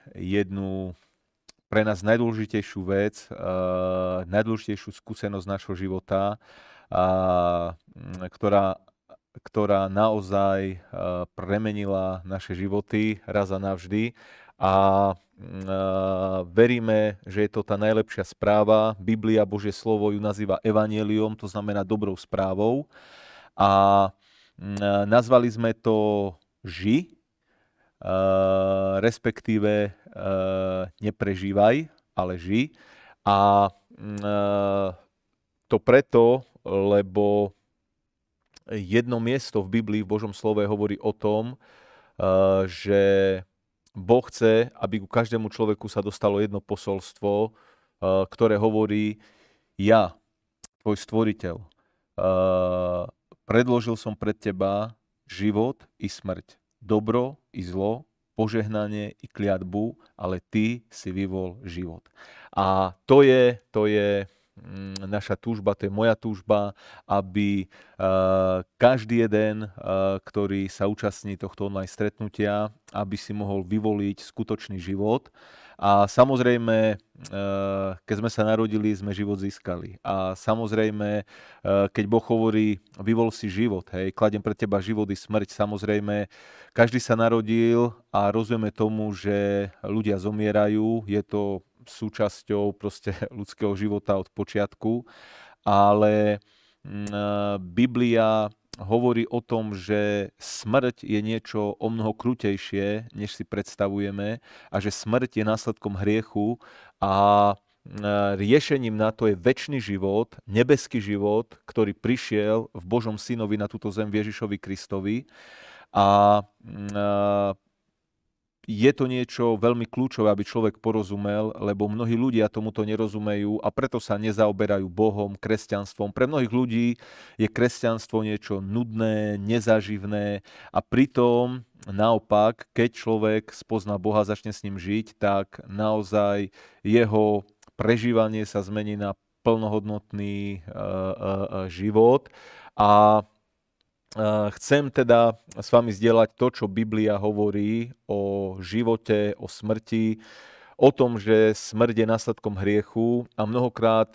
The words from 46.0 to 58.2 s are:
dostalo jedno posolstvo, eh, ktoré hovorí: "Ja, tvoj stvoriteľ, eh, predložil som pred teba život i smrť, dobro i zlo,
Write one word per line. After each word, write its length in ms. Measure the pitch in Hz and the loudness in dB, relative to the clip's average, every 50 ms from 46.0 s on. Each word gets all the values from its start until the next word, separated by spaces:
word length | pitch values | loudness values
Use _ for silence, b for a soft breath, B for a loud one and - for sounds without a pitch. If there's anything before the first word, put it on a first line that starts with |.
| 120 | -6
dostalo 320 | 107 104 - - 104 101 101 | -6 -4 -2 0 0 0 0
jedno 220 | 107 104 101 98 | 0 -2 -4 -6
posolstvo, 880 | - - 104 - - 101 98 95 92 - - - - 101 101 101 110 110 | -8 -8 -8 -8 -6 -6 -6 -6 -6 -12 -12 -6 -4 -2 0 0 -2 -4
eh, 720 | 110 _ _ _ _ _ _ _ _ - - 95 95 95 95 - | -6 _ _ _ _ _ _ _ _ -6 -2 0 0 0 0 -2
ktoré 300 | - - 120 110 107 101 | -2 2 2 2 4 4
hovorí: 560 | 107 113 107 110 110 101 104 107 107 107 104 104 b b b b b b b b b b b - | 2 2 2 2 0 0 0 0 -2 -2 -4 -8 b b b b b b b b b b b -2
"Ja, 340 | 98 101 110 110 101 85 - _ _ _ _ _ _ _ _ _ - - _ _ - | 2 4 6 4 4 2 -4 _ _ _ _ _ _ _ _ _ -20 -20 _ _ -4
tvoj 120 | 107 104 101 | -4 -4 -4
stvoriteľ, 580 | - - - 110 113 107 104 107 - 90 82 - | -4 -4 -2 0 0 0 -2 -4 -6 -10 -10 -10
eh, 1500 | 101 - _ _ _ _ _ _ _ _ _ - - 92 95 92 92 95 92 92 92 90 90 90 90 90 90 90 87 - - _ _ _ _ _ _ - | -14 -20 _ _ _ _ _ _ _ _ _ -2 0 0 2 2 2 2 2 0 0 0 -2 -2 -2 -4 -4 -4 -6 -10 -14 _ _ _ _ _ _ 0
predložil 480 | 107 113 123 123 123 120 110 117 113 107 | 2 2 4 4 2 0 0 -2 -6 -6
som 160 | - 117 104 | -6 -10 -10
pred 240 | - - 104 107 _ | -6 -4 -6 -6 _
teba 560 | - 107 98 92 98 98 98 101 107 113 117 _ _ _ _ _ _ | -4 -6 -4 -2 -2 -2 -2 -2 -6 -8 -12 _ _ _ _ _ _
život 600 | - - 92 98 107 101 104 110 127 139 _ _ _ _ _ | -18 -8 -4 -2 0 0 0 0 -2 -2 _ _ _ _ _
i 120 | - 98 | -10 -10
smrť, 480 | - - - 98 92 90 - _ _ _ _ _ _ _ | -10 -10 -10 -10 -10 -10 -12 _ _ _ _ _ _ _
dobro 600 | - 98 107 107 107 110 113 123 123 131 147 - _ _ - | -4 0 0 0 2 2 0 0 -2 -4 -6 -14 _ _ -12
i 120 | - 90 | -12 -10
zlo, 400 | 87 90 95 95 104 113 127 156 _ _ _ | -8 -6 -4 -2 -2 -2 -4 -8 _ _ _